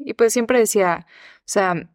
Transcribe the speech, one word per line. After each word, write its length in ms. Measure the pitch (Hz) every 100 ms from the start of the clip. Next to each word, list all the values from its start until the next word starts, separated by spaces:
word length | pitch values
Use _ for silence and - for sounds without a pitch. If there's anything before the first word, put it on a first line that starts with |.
y 100 | 277
pues 180 | - 233
siempre 260 | 247 226 254
decía, 480 | 214 208 180 170 -
o 340 | - - -
sea, 440 | - 208 190 170 -